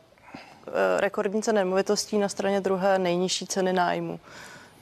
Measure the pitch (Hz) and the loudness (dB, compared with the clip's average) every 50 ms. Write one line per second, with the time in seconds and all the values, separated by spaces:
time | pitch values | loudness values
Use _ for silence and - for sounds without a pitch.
0 | - _ - _ - - - - - - - - - - - 185 196 185 180 - | -14 _ -20 _ -20 -20 -20 -20 -20 -20 -20 -18 -14 -4 0 0 2 2 2 2
1 | 202 196 - - 202 208 190 220 208 233 220 208 190 185 185 190 190 - 208 202 | 0 0 0 -2 -2 0 -2 0 0 2 2 2 2 2 2 2 2 2 0 -2
2 | - - 214 208 202 196 - - - 196 202 196 185 196 190 180 185 196 190 190 | -2 -2 0 0 0 0 -2 -2 -2 0 0 0 2 0 0 2 4 4 4 4
3 | 185 175 175 175 185 180 - - 190 - - 202 185 185 185 185 175 175 170 170 | 2 2 2 2 0 0 -2 -4 -4 -4 -2 0 0 2 2 2 2 0 0 -2
4 | 170 165 170 165 - - - - - - - - - - - - | -4 -6 -8 -10 -12 -18 -20 -20 -18 -18 -20 -20 -20 -20 -20 -20